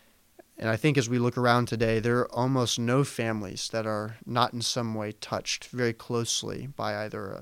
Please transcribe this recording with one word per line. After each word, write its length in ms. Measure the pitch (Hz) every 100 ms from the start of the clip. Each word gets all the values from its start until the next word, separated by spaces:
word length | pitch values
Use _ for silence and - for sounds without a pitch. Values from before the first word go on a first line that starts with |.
| _ _ _ - - -
And 140 | 110
I 60 | 110
think 240 | 156 143
as 100 | 113
we 80 | 123
look 180 | 120 127
around 320 | 123 120 120
today, 320 | 113 113 113
there 200 | 113 120
are 120 | 120
almost 460 | 123 127 135 117 -
no 260 | 117 127
families 680 | 139 - 113 110 98 - -
that 180 | 117 110
are 300 | 107 107 110
not 300 | - 120 120
in 80 | 120
some 320 | 113 127 117
way 200 | 110 107
touched 520 | - - 104 - - -
very 240 | 123 120
closely 720 | 117 - 120 117 - 107 98 131
by 380 | 139 107 104 107
either, 320 | 107 98
uh, 40 | 98